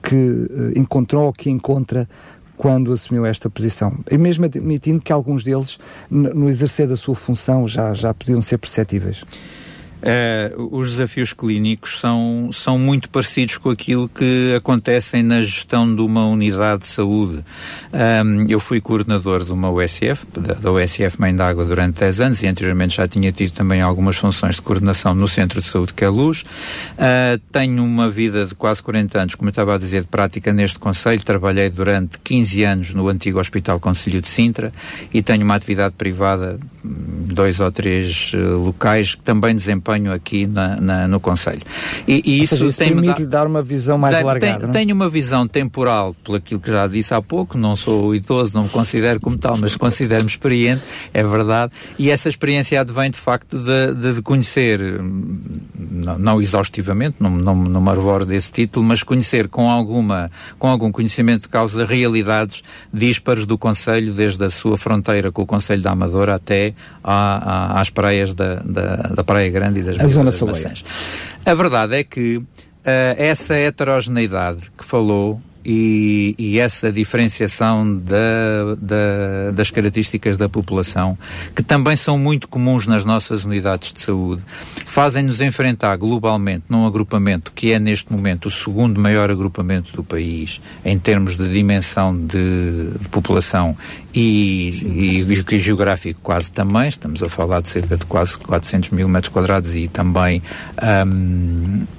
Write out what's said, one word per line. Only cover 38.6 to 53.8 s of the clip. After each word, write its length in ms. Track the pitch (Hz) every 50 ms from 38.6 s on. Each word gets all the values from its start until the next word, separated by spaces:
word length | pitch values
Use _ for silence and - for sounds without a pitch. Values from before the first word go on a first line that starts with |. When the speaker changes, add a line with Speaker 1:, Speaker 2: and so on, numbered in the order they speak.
| 90 92 90 - - 113 107 110 104 101 -
Speaker 2:
que 80 | - -
também 300 | - 117 107 101 117 113
desempenho 360 | 110 90 107 101 95 90 - 110 107 104 98 92
aqui 320 | 90 87 - - 101 101
na, 340 | 101 107 98 95 92 101 104
na, 280 | 92 95 95 92 92 92
no 120 | 98 95
concelho. 440 | - 90 87 85 - - - - - - - - - - - - - -
E, 140 | 135 143 -
e 140 | - 139 139
Speaker 1:
Ou 60 | 151
Speaker 2:
isso 120 | - 165
Speaker 1:
seja, 120 | 135 135 143
isso 100 | 135 -
Speaker 2:
tem-me 240 | 165 156 165 170
Speaker 1:
permite-lhe 240 | 170 - 143 147 156
Speaker 2:
da-, 140 | 135 147 147
Speaker 1:
dar 80 | 151 156
uma 160 | 156 151 139
visão 340 | 123 143 135 120 135 147 147
mais 160 | 143 139 165
Speaker 2:
tem, 100 | 165 160
Speaker 1:
alargada, 300 | 135 131 127 113 208 -
Speaker 2:
tem, 80 | 104
Speaker 1:
não 80 | 110 117
é? 20 |
Speaker 2:
tenho 220 | 123 220 220 208 208
uma 160 | 190 190 175
visão 380 | 156 160 139 123 135 127 123 113
temporal, 680 | - 147 139 120 - 131 127 123 117 107 98 95 87 - -
pelo 140 | - 104 98
aquilo 220 | 85 - 113 98
que 100 | 90 -
já 160 | 110 101 98
disse 260 | 98 95 110 107 -
há 80 | 127 113
pouco, 380 | 104 - 156 180 185 180 - 127
não 180 | 113 107 104
sou 380 | 101 - - 110 107 101 104 107
idoso, 380 | 104 98 - 139 127 123 110 101
não 120 | 110 107
me 40 | 98
considero 500 | - 117 113 - - 117 110 120 117 107
como 160 | - - 123
tal, 220 | - - 123 117 110
mas 180 | 107 104 -
considero-me 540 | - - 120 117 - 139 113 113 113 110 107
experiente, 540 | - - - 139 123 120 117 120 127 135 - - - - - -
é 120 | - 107 107
verdade, 500 | 104 104 107 110 107 113 117 120 120 - - - - - -
e 140 | - 143
essa 180 | 143 139 - 160
experiência 500 | 147 - - 139 143 143 135 - 151 135
advém 300 | 135 120 117 131 135 139
de 80 | 120 -
facto 400 | - - 123 117 - - - 131
de, 380 | 120 123 131 131